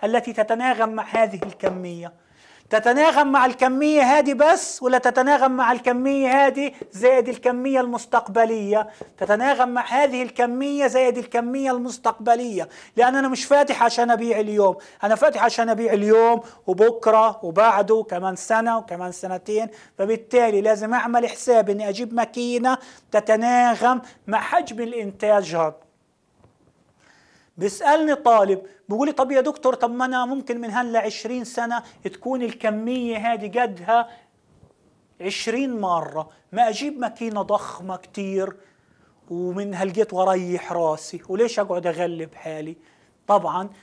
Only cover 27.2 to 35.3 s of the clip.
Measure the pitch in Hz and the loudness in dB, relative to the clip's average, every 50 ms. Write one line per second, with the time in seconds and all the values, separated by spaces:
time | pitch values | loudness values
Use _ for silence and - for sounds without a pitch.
27.2 | _ _ _ _ _ _ _ 165 180 208 202 - - - 302 320 311 302 285 285 | _ _ _ _ _ _ _ -4 -4 -4 -4 0 2 2 4 4 4 0 0 2
28.2 | - 240 233 214 196 196 196 190 - - - _ _ - 202 220 285 311 294 - | 4 6 6 6 6 4 2 -2 -4 -10 -20 _ _ -6 -4 -2 -2 -2 0 -2
29.2 | 269 254 285 262 247 302 277 - - 254 262 - 240 233 240 247 254 254 254 254 | -2 0 0 0 0 0 -2 -2 0 0 0 0 -2 -4 -2 -4 -4 -4 -2 -4
30.2 | 247 247 269 269 262 - 240 240 240 226 202 247 247 240 233 226 202 220 208 - | -4 -4 -6 -6 -6 -8 -8 -8 -8 -6 -4 -4 -4 -2 -2 -2 -2 -2 -6 -8
31.2 | - 220 247 247 226 - - 240 233 233 240 233 226 - - _ - 190 196 - | -8 -8 -8 -8 -10 -8 -8 -8 -6 -6 -6 -8 -10 -12 -16 _ -12 -12 -12 -10
32.2 | - 247 262 254 247 220 - - - 220 214 214 220 233 254 254 240 233 226 214 | -8 -6 -6 -4 -4 -6 -6 -4 -4 -4 -4 -4 -4 -6 -4 -4 -4 -6 -6 -4
33.2 | 214 233 233 208 208 208 175 240 247 226 196 175 175 214 226 233 233 233 - - | -4 -4 -4 -4 -6 -6 -2 -2 -2 -2 -4 -6 -2 0 0 0 0 -2 -8 -20
34.2 | _ _ _ _ _ _ _ _ _ _ _ _ _ _ _ _ _ _ _ - | _ _ _ _ _ _ _ _ _ _ _ _ _ _ _ _ _ _ _ -10
35.2 | 160 196 | -8 -8